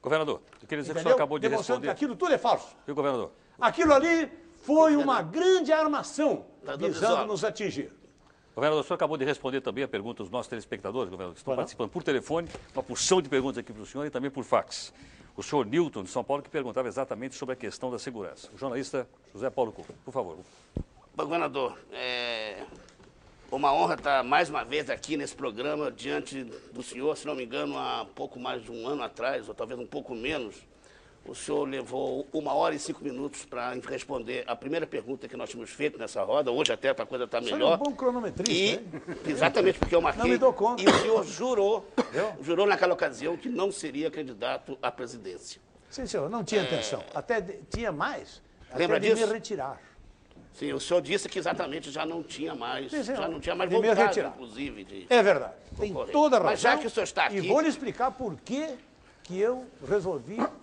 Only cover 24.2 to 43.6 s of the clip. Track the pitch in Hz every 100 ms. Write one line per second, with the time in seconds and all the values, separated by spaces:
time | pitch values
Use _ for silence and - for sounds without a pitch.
24.2 | 123 147 170 147 117 143 127 120 - 151
25.2 | 139 - 135 107 139 151 143 110 123 147
26.2 | - 135 120 110 - 113 127 123 143 151
27.2 | 143 139 123 135 147 139 131 120 107 -
28.2 | 139 127 127 127 110 117 117 147 117 -
29.2 | 120 135 107 107 113 123 117 147 - 120
30.2 | 123 156 110 95 - _ - - - -
31.2 | - - - 147 143 135 117 127 135 131
32.2 | 139 156 147 139 165 151 - - 143 127
33.2 | 143 147 - 120 123 131 120 139 - 135
34.2 | 113 127 120 117 135 165 156 139 110 131
35.2 | 113 - 117 120 113 - 147 147 113 117
36.2 | 98 131 135 123 147 113 135 127 110 127
37.2 | 120 120 120 104 135 170 285 262 262 247
38.2 | 214 - 175 165 196 - 202 156 - 165
39.2 | 160 135 160 180 180 175 - 170 165 139
40.2 | 240 247 262 247 208 240 - - 220 220
41.2 | 180 - 247 240 196 214 - - - 143
42.2 | 214 180 143 170 202 196 180 175 156 120
43.2 | 143 170 254 240